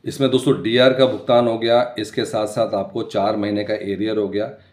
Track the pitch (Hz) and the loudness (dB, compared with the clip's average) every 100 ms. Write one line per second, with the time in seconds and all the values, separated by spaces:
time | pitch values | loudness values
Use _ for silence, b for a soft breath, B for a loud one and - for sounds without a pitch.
0 | - 117 131 123 - 117 98 120 127 - | -10 -2 2 2 2 0 2 4 4 4
1 | 131 127 - 120 117 110 113 120 123 - | 2 2 2 4 4 0 2 2 2 -4
2 | 104 - 107 113 107 - 110 101 95 113 | -6 -4 -4 -4 -4 -2 -2 -2 -4 -6
3 | 107 107 101 104 104 104 104 107 98 95 | -4 -2 0 0 -2 -2 -4 -6 -4 -4
4 | 107 107 95 98 - - B | -2 -2 -2 -2 -6 -10 B